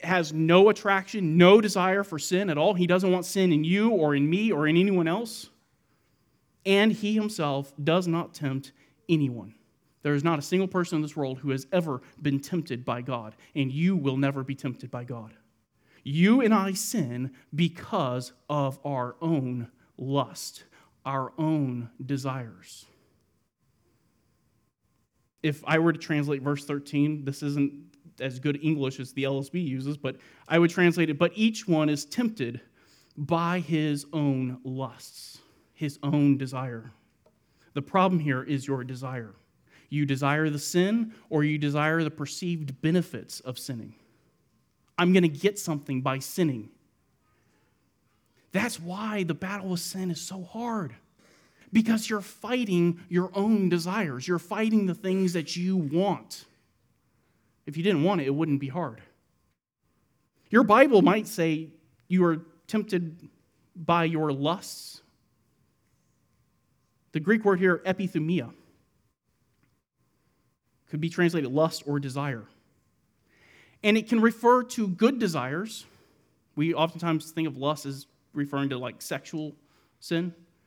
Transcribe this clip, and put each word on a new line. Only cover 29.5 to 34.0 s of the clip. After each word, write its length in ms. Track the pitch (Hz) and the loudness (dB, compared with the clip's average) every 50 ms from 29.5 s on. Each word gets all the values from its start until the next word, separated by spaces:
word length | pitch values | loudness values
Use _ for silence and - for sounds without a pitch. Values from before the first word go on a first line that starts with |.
| - 180 | -6 -4
uses, 340 | 180 143 127 135 131 139 151 | -4 -4 -4 -4 -6 -6 -8
but 220 | 143 - 131 - - - - - - - - | -6 -6 -8 -8 -8 -14 -20 -20 -20 -4 2
I 100 | 160 165 | 4 6
would 120 | 170 165 | 6 6
translate 380 | 170 - 180 175 165 175 165 156 | 6 6 4 6 6 4 2 0
it, 80 | 147 | 2
"But 140 | 143 175 165 - | 2 0 0 2
each 320 | 208 220 226 220 - - | 2 2 2 2 0 0
one 200 | 185 170 156 151 | 2 2 2 4
is 160 | 151 151 143 - | 2 0 -2 -4
tempted 560 | - - - 247 220 220 - 135 117 120 120 - _ _ _ _ _ _ _ _ _ _ | -6 -4 -2 -2 -2 -2 -4 -6 -6 -8 -10 -14 _ _ _ _ _ _ _ _ _ _
by 440 | - 147 135 170 165 170 170 180 185 | -10 -2 -2 0 0 0 0 -2 -2
his 440 | 160 143 170 156 151 151 147 143 | -2 -2 0 0 0 0 -2 -4